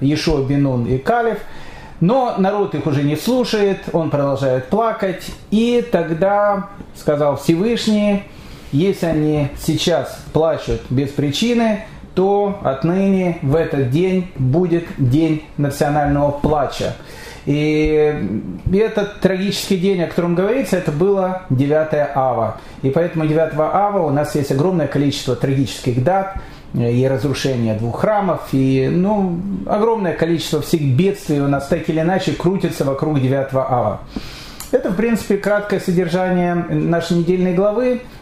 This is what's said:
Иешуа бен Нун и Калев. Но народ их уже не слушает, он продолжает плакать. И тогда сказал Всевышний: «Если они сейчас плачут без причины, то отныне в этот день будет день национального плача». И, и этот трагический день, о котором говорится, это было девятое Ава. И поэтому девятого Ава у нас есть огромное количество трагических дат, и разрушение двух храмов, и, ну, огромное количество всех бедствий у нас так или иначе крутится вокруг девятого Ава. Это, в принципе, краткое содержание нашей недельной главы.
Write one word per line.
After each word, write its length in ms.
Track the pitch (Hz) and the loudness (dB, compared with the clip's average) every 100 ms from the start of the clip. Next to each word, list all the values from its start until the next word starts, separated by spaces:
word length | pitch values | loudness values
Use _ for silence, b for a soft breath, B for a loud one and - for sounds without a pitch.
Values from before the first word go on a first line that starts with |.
Иешуа 420 | 135 151 170 147 | 0 0 0 0
бен 200 | 131 143 | 0 2
Нун 240 | 139 123 117 | 2 0 0
и 100 | 127 | 0
Калев. 400 | - 240 226 202 - B B B B - | 0 0 0 -2 -6 B B B B -2
Но 340 | 165 262 240 - | 2 2 2 0
народ 380 | 190 202 196 | 0 2 0
их 100 | 151 156 | -2 0
уже 180 | 139 | 0
не 100 | 143 | 0
слушает, 640 | 151 226 254 233 214 202 190 - | 0 0 0 2 2 2 0 -2
он 180 | 175 151 | -2 0
продолжает 560 | 143 139 127 135 131 - | 0 0 0 0 0 0
плакать. 580 | 202 - 330 185 - - - - | 0 0 0 -4 -4 -10 -14 -2
И 340 | 214 233 240 240 | 2 4 2 2
тогда 800 | 175 160 160 190 202 208 196 170 - - - | 0 0 0 2 2 2 0 -4 -12 -16 -6
сказал 400 | - 143 147 135 | -2 2 2 0
Всевышний: 880 | - 165 220 226 220 214 208 196 - B B B - | 2 2 2 0 0 2 2 0 -4 B B B -4
«Если 340 | 139 196 185 170 | 0 2 2 0
они 420 | 156 151 151 139 - | 0 2 0 -2 -2
сейчас 640 | - 143 180 156 - - - | -2 0 2 0 -2 -8 -4
плачут 480 | - 160 - - 113 - | 0 2 0 -2 -4 -2
без 200 | 127 139 | -2 0
причины, 760 | - 143 139 233 233 226 202 B B - 185 | -2 -2 0 0 2 2 0 B B -6 0
то 420 | 190 202 202 190 | 2 2 0 -2
отныне 760 | 131 131 160 190 196 190 180 160 | -2 0 0 2 2 2 0 -2
в 120 | 135 | 0
этот 360 | 160 160 139 127 | 2 2 0 0
день 420 | 147 185 185 175 - | 2 2 0 -2 -2
будет 500 | 127 156 180 170 170 - | 2 2 2 0 -2 -2
день 460 | 127 147 160 151 - - | 2 4 2 0 -4 -4
национального 720 | 143 - 147 147 143 143 143 | -2 0 0 2 2 2 0
плача». 640 | - 151 151 131 - - - B B B B - | 0 0 2 0 -2 -6 -6 B B B B -2
И, 960 | 147 151 151 156 151 151 151 - 107 - - - | 0 2 2 2 4 2 0 -4 -4 -6 -6 0
и 40 | 196 | 2
этот 440 | 220 208 196 - | 2 0 -4 2
трагический 580 | 185 185 196 170 - 190 | 2 2 -2 -2 -2 0
день, 240 | 190 185 | 2 2
о 60 | 160 | 0
котором 260 | - 175 | 0 0
говорится, 420 | 175 196 262 - 180 | 2 2 0 0 0
это 120 | 175 | 0
было 520 | 147 196 196 185 185 - | 2 2 2 0 -2 -2
девятое 600 | 127 143 151 156 151 143 139 | 0 2 2 2 0 0 0
Ава. 440 | 131 117 110 - B B | 0 0 -2 -4 B B
И 80 | 135 | -2
поэтому 360 | 165 170 165 151 | 0 0 0 0
девятого 500 | 156 156 147 151 190 | 2 0 0 0 2
Ава 280 | 202 196 | 2 2
у 60 | 156 | 0
нас 240 | 139 147 | 0 0
есть 160 | 151 135 | -2 0
огромное 380 | 139 180 180 139 | 2 2 2 0
количество 480 | 139 143 139 - 120 | 0 0 0 -2 -2
трагических 680 | 139 135 123 - 131 120 | 0 0 0 -2 -2 0
дат, 320 | 127 190 190 B B B - | 2 2 0 B B B -8
и 320 | 135 120 120 131 | -2 0 2 2
разрушение 680 | 131 135 127 139 123 113 | 0 -2 -2 -2 0 0
двух 260 | 104 117 - | 0 -2 0
храмов, 480 | 196 208 185 147 - | 0 2 0 -2 -2
и, 360 | 135 131 131 135 | 0 2 2 2
ну, 480 | 170 196 208 190 170 196 190 - | 2 2 0 0 -2 -4 -6 -2
огромное 480 | 208 226 226 180 | 0 2 0 -2
количество 480 | - 165 165 - 151 | 0 0 0 0 -2
всех 180 | - 165 | 0 0
бедствий 580 | 139 127 196 196 - 147 | 2 4 2 0 -2 0
у 80 | 139 | 2
нас 200 | 139 - | 0 0
так 200 | 170 - | -2 0
или 100 | 156 | 0
иначе 320 | 165 185 170 | 2 0 0
крутится 540 | 143 170 190 170 - 143 | 0 0 0 0 -2 -2
вокруг 340 | 135 156 143 | 0 0 2
девятого 460 | 127 139 135 131 131 | 2 0 0 -2 0
Ава. 300 | 123 104 - B B B B B B - | 0 0 -4 B B B B B B -2
Это, 180 | 254 262 | -2 0
в 80 | 180 | 0
принципе, 400 | 233 214 - 196 | 0 0 0 -2
краткое 440 | 196 202 202 190 | 0 0 0 -2
содержание 760 | - 175 170 180 185 180 175 | 0 0 0 0 2 2 2
нашей 640 | 175 165 151 156 170 165 175 | 0 -2 0 0 0 0 0
недельной 340 | 170 185 185 | 2 2 2
главы. 480 | 175 208 208 254 240 B B | 2 2 2 0 0 B B